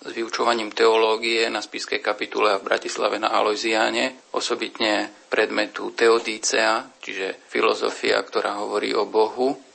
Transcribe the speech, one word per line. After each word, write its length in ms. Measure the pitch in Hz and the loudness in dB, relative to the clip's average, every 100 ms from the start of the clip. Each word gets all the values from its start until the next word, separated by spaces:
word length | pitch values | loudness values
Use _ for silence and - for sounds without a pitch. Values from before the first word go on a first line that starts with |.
s 80 | - | -12
vyučovaním 640 | 107 113 - 120 117 104 101 | -8 -6 0 2 2 0 2
teológie 720 | 113 113 110 110 117 113 113 | 4 6 4 2 0 0 0
na 160 | 110 | -2
spišskej 400 | - 104 - 104 | -8 -10 -6 -4
kapitule 500 | - 104 107 104 107 | -2 -4 -4 0 2
a 60 | 98 | 2
v 80 | - | 0
Bratislave 500 | - - - 113 104 | -2 -2 -2 -2 0
na 140 | 110 | 0
Alojziáne, 1040 | 110 107 104 113 110 113 117 127 - - - | 2 2 0 0 2 2 0 -2 -6 -8 -6
osobitne 760 | - 120 113 - 113 104 104 - - | -4 -4 -6 -2 0 0 -2 -10 -4
predmetu 640 | - 107 107 104 - 101 - | 0 0 0 -4 -4 -8 2
Teodicea, 960 | 117 113 117 110 - 117 110 113 135 - | 4 4 2 -6 -2 0 2 0 -4 -14
čiže 480 | - 98 95 - - | -10 -6 -6 -8 -6
filozofia, 720 | 117 113 107 113 110 113 110 | 0 0 2 -2 -2 0 0
ktorá 400 | - 110 104 104 | 0 -2 -2 -4
hovorí 320 | 107 104 110 | -4 -2 -2
o 160 | 113 101 | -2 0
Bohu, 500 | 107 110 113 131 143 - | 2 2 2 -2 -2 -10